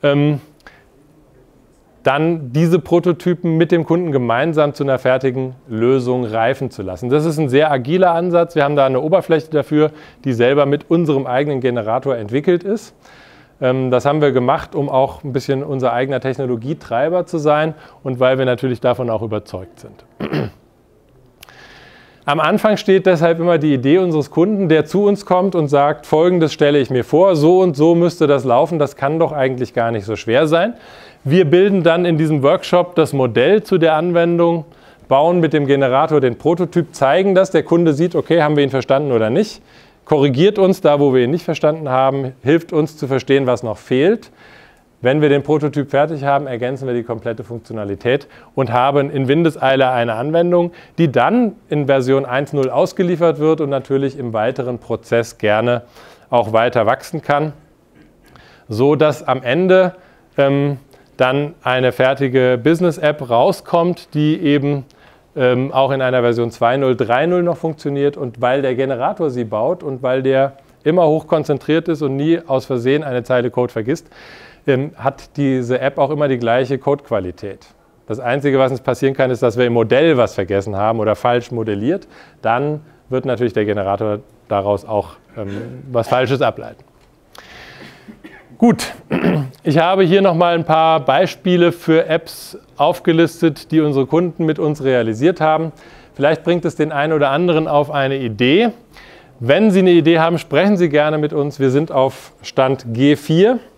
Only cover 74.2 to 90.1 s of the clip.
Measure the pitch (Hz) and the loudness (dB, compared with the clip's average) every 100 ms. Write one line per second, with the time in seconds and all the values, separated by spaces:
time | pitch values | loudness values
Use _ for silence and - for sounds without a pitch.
74.2 | - - - - - 131 147 - 123 - | -20 -20 -20 -10 -2 -2 -2 -6 -6 -6
75.2 | - - 139 131 120 127 131 143 139 151 | -16 -4 -2 0 -2 -2 -2 -2 -2 0
76.2 | 147 127 117 123 127 135 - 143 - 107 | -2 0 0 0 0 -4 -2 -4 -2 -4
77.2 | 90 87 101 98 - _ _ _ _ 113 | -4 -10 -14 -16 -20 _ _ _ _ -8
78.2 | 123 135 139 135 131 131 - 123 135 135 | -4 -2 0 2 0 0 -4 -2 -2 0
79.2 | 131 120 123 113 123 117 110 123 165 139 | -2 2 0 0 0 0 2 2 4 2
80.2 | 110 - 92 101 101 95 107 117 107 104 | 0 -2 -2 -2 -2 -4 -2 0 -2 0
81.2 | 127 123 120 117 110 101 113 190 - - | 0 -2 -2 -8 -6 -4 -4 -4 -8 -20
82.2 | - _ 110 120 147 151 151 _ _ 127 | -20 _ -4 -2 -2 -6 -12 _ _ -6
83.2 | 131 120 123 113 104 104 98 101 107 104 | -4 -4 -2 -2 -2 -2 -2 -2 -4 -6
84.2 | - _ _ 101 98 101 - 107 - - | -10 _ _ -4 -2 -4 -4 -6 -6 -14
85.2 | _ - 98 101 113 127 139 120 113 123 | _ -14 -12 -12 -14 -16 -6 -4 -2 -2
86.2 | 127 135 127 - 57 - _ _ _ _ | 0 0 -2 -4 -16 -18 _ _ _ _
87.2 | _ - - - - - - - - - | _ -20 -20 -20 -20 -20 -20 -20 -20 -20
88.2 | - - _ - 233 - - - - - | -20 -20 _ 0 2 2 -4 -14 -6 -2
89.2 | - 170 131 - - 147 165 190 196 | 0 -2 -4 -6 -2 2 2 2 2